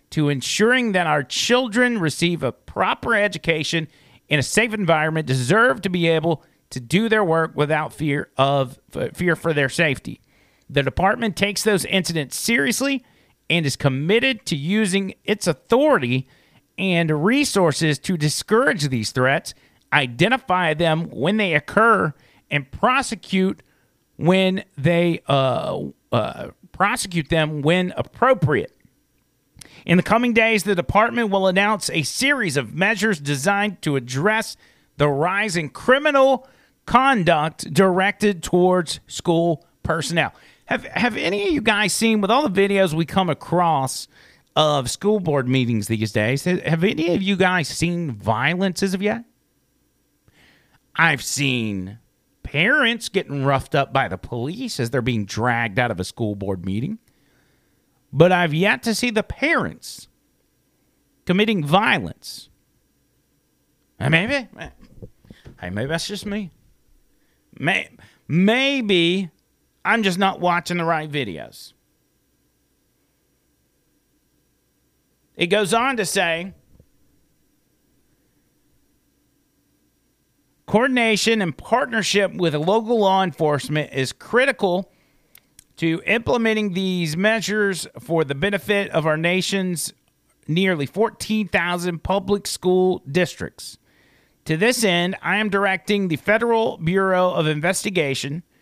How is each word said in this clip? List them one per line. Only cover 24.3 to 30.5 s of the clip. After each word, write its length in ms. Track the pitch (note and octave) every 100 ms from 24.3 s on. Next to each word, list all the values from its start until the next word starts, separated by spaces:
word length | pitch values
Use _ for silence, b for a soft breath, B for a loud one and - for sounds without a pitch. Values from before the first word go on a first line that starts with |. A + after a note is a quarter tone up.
| F#3+ F#3+ F#3+ - -
they, 420 | D3 E3+ F3 E3 -
uh, 540 | C#3 C3 B2 D3 - C#3+ - _
uh, 360 | A#2+ - - - - -
prosecute 580 | - G3 - G3 E3+ C#3+
them 340 | E3 D3+ D3+
when 300 | C#3+ F3+ F3+ -
appropriate. 800 | - - B3+ C4 D3+ B2 - _ _ _ _ _ _ _ _ - B B
In 120 | F#3 F3
the 60 |
coming 280 | - A3+ A#3+
days, 300 | A3+ A3+